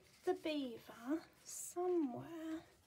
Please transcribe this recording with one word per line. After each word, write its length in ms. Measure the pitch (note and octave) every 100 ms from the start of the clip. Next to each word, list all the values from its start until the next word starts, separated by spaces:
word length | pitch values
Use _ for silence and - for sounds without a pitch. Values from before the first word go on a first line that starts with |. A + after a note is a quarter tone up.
| - -
the 100 | -
beaver 840 | - E4 D4+ C4 A3+ - - A#3+ D#4+ - -
somewhere. 1160 | - - - F4 F4+ F4 C#4 A#3+ C#4 E4 D#4+ D#4+ - -